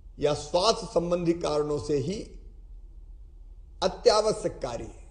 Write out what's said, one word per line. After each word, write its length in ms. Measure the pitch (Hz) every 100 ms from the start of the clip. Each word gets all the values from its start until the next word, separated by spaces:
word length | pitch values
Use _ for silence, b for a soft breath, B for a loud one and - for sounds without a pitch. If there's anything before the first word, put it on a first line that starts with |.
| - -
या 140 | 143
स्वास्थ्य 540 | 147 - 175 208 226 175
संबंधी 400 | 165 175 175 170
कारणों 460 | 170 156 151 147 147
से 180 | - 143
ही 260 | 131 214 - - - - - - - - - - - - - - - -
अत्यावश्यक 760 | 190 190 233 214 214 - 165 -
कार्य 320 | 131 117 110 - -